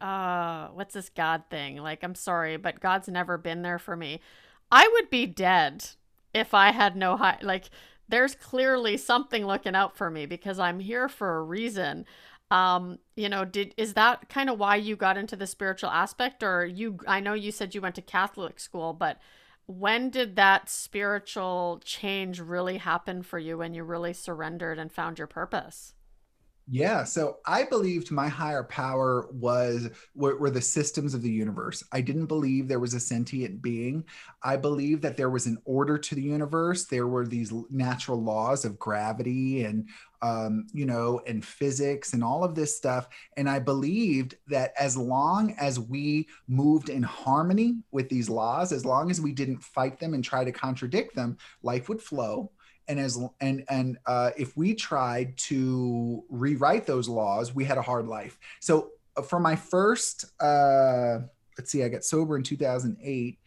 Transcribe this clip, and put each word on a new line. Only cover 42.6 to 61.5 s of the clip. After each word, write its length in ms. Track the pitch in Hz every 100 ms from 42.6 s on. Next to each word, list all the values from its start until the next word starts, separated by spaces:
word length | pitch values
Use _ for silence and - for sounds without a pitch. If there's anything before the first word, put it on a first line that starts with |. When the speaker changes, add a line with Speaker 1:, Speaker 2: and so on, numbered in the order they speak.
| 147 -
Speaker 2:
stuff. 320 | 135 127 - - - -
And 140 | 139
I 80 | 139
believed 800 | 123 139 143 208 220 135 127 - -
that 280 | 139 131 -
as 160 | 143 127
long 600 | 120 131 151 196 214 214
as 220 | 143 123
we 480 | 113 135 147 151 156 - -
moved 420 | 131 143 156 147
in 120 | 131
harmony 800 | 117 - 131 143 170 196 233 233 -
with 200 | 139 131
these 200 | 127 110
laws, 420 | 113 113 139 185
as 140 | 143 123
long 240 | 131 170
as 100 | 180
we 120 | 151
didn't 320 | 135 135 127
fight 360 | - - 131 131
them 140 | 165
and 100 | 143
try 200 | 120 131
to 80 | 127
contradict 640 | 123 131 127 123 185 - -
them, 200 | 120 - - -
life 260 | 120 127 127
would 100 | 220
flow. 500 | - 139 110 113 202 _ _ _ -
And 100 | 143
as 180 | 135 120
l-, 180 | 123 -
and, 240 | 135 135 135
and, 280 | 135 127 123 -
uh, 260 | 123 123 147
if 220 | 127 -
we 160 | 180
tried 640 | 220 - 147 123 123 127 127 -
to 760 | 135 131 127 123 120 117 117 -
rewrite 580 | 123 139 139 139 220 -
those 220 | 127 117
laws, 480 | 117 104 101 120 131
we 80 |
had 140 | 135 131
a 40 |
hard 260 | 120 120 113
life. 300 | 110 101 - - -
So, 320 | - 156 143 - _ -
uh, 60 |
for 180 | - 175
my 160 | 165 160
first, 720 | - 180 202 240 - - - -
uh, 800 | 147 147 143 135 135 127 120 117 127 _ _